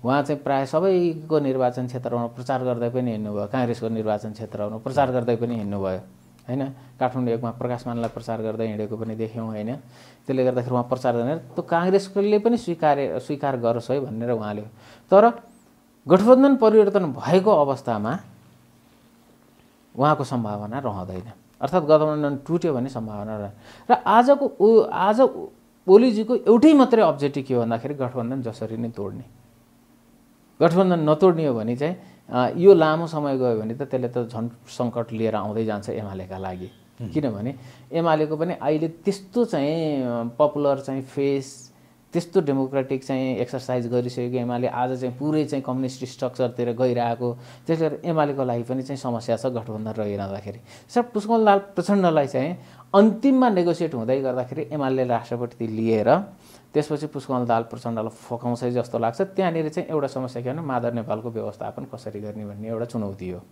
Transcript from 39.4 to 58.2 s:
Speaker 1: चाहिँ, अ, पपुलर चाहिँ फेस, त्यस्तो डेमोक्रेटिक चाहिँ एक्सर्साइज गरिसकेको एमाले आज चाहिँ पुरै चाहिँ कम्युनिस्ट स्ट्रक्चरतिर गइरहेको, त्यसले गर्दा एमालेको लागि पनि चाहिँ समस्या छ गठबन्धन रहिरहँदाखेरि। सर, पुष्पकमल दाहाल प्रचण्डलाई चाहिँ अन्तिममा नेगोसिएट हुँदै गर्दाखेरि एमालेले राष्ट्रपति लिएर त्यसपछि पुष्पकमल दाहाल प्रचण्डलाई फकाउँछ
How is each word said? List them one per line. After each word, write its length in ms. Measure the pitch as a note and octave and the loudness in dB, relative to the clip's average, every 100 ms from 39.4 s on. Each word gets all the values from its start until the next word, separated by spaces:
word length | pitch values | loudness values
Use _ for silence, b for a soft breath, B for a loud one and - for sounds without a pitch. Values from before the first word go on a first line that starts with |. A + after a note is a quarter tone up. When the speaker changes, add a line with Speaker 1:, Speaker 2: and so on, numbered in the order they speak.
Speaker 1:
चाहिँ, 580 | A#3 D#3+ C#3 D#3+ D#3 C#3+ | 0 0 -2 -2 -2 -2
अ, 220 | B2+ A#2 A#2 B2+ | -2 -4 -6 0
पपुलर 420 | D3 C#3+ C#3+ C#3 | 0 2 0 0
चाहिँ 220 | C3+ C3+ | -4 -8
फेस, 680 | C3 - C#3 C#3 C3+ - - b b b _ | -8 -4 -2 -2 -4 -16 -20 b b b _
त्यस्तो 280 | E3+ E3+ G3 | -8 -2 -2
डेमोक्रेटिक 640 | D3 C3+ C3 C#3 C3 C3+ | 0 -2 0 -2 -2 -6
चाहिँ 320 | - C3 C3 A2+ | -4 -4 -2 -2
एक्सर्साइज 500 | A#2+ C3 B2 B2+ A#2 | -4 -6 -4 -4 0
गरिसकेको 500 | B2 B2 B2 B2 B2 | -2 -2 -4 -4 -4
एमाले 300 | A#2+ A#2+ B2 | -4 -2 -2
आज 340 | - B2+ B2+ | -2 -4 -2
चाहिँ 160 | B2+ B2 | -6 -6
पुरै 280 | D3 D#3 | -2 -2
चाहिँ 200 | D3 C#3+ | -2 -4
कम्युनिस्ट 400 | C3+ B2+ C3 B2+ | -4 -4 -4 -6
स्ट्रक्चरतिर 680 | B2 - B2+ - B2 A#2+ A#2+ | -12 -6 -8 -2 -4 -2 -4
गइरहेको, 680 | A#2 B2+ A#2+ A#2+ A#2+ A#2+ A#2+ B B - | 0 0 0 -2 -2 -4 -6 B B -4
त्यसले 220 | D#3+ D#3+ | -2 -2
गर्दा 200 | D3 F3 | -2 -2
एमालेको 360 | D#3+ D3 C#3 | 0 0 0
लागि 180 | B2+ A#2+ | -2 -2
पनि 200 | A#2 C3 | -4 -6
चाहिँ 180 | B2+ C3+ | -6 -6
समस्या 360 | B2+ A#2 A#2 A2+ | -4 -4 -2 -2
छ 100 | C3 | -2
गठबन्धन 440 | A#2+ A#2 G#2+ A2 | -4 -8 -8 -6
रहिरहँदाखेरि। 680 | G#2+ G#2 G2+ G2 G2 G2+ G2 B B B | -4 -4 -4 -6 -8 -10 -14 B B B
सर, 140 | B3 | -2
पुष्पकमल 420 | A#3+ G#3+ G#3 A3+ | -2 -4 0 4
दाहाल 160 | G#3+ G3 | 6 4
प्रचण्डलाई 680 | G3 - F3+ G3+ F3+ D#3 C#3 | 2 -6 0 4 4 4 2
चाहिँ 300 | C3 C#3+ F3+ B B B | 0 -2 -6 B B B
अन्तिममा 540 | G3 G#3+ A3 C#4 C4 B3+ | 6 6 4 2 4 4
नेगोसिएट 460 | F#3+ F3 D#3+ E3 | 4 2 0 -2
हुँदै 260 | C3+ A2+ C3+ | -2 0 0
गर्दाखेरि 480 | C3+ B2+ B2 C#3+ C#3 | 0 -2 -4 -6 -6
एमालेले 320 | D3+ C3+ C3 | -4 -2 0
राष्ट्रपति 640 | B2 A#2 A2 A#2+ A#2+ - A2+ | 0 0 -2 -6 -6 -6 -6
लिएर 500 | A2 A2+ A2 G#2+ D#3+ G3+ B B B B | -2 2 2 4 2 0 B B B B
त्यसपछि 320 | D3 D3 D3 D3 | -4 -2 -6 -6
पुष्पकमल 400 | C#3+ C3 B2+ A#2+ | -10 -4 -4 0
दाहाल 160 | A2+ | 0
प्रचण्डलाई 460 | A2+ A#2 A#2+ A2+ A2 | 0 -8 -8 -6 -6
फकाउँछ 560 | - | -10